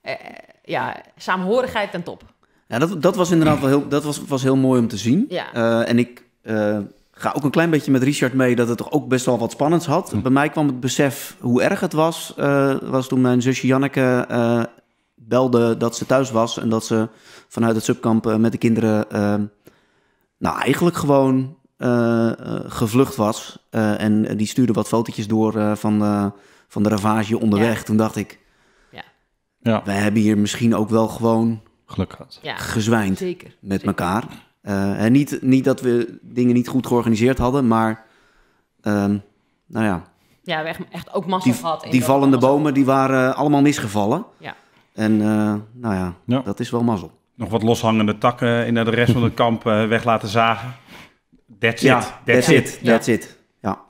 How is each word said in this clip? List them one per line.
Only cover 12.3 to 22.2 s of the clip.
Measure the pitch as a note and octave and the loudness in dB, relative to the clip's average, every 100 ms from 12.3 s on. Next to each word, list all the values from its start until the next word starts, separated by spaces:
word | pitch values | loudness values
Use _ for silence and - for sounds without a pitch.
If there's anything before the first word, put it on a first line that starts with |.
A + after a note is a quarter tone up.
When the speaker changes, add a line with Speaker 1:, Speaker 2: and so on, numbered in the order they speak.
| - | -4
Speaker 2:
eh, | C#3 C#3 C#3 C3+ | 0 2 0 -2
was | - C3 B2+ | -2 -4 0
toen | C3 | 0
mijn | B2 B2 | 2 2
zusje | B2 C3 B2+ | 2 0 0
Janneke, | C3 C#3 C3+ B2+ B2 - | 0 0 0 2 0 -2
eh, | A#2+ A#2 A#2 A#2 - _ _ _ _ | -2 0 0 -2 -10 _ _ _ _
belde | A2 B2 C3 A#2+ A#2 A2+ | -2 0 4 4 2 2
dat | A#2 - | -2 -4
ze | - | 0
thuis | C3 B2+ | 0 2
was | A2+ A#2 - | 0 0 -2
en | A#2 | -2
dat | A2 - | -2 0
ze | A2+ A2+ - - - _ | -2 -2 -8 -20 -20 _
vanuit | - A#2 A2 | -2 0 0
het | |
subkamp, | - A#2+ A#2 A2+ A2+ | 0 -2 0 0 0
eh, | G#2+ | 2
met | A2+ | 0
de | G#2 | 2
kinderen, | A#2+ A2+ A2 G#2+ A2 | 0 2 2 0 -2
eh, | A2 G2+ G#2 G#2 _ _ _ _ _ _ _ _ _ | -2 0 -2 -4 _ _ _ _ _ _ _ _ _
nou, | - - | -4 -2
eigenlijk | A#2+ C#3+ F3 E3+ | -2 0 0 0
gewoon, | C#3+ C#3 C3+ C3 C3 - _ _ | 0 2 4 2 -2 -12 _ _
eh, | B2 A#2+ A#2 A#2 | -2 0 2 2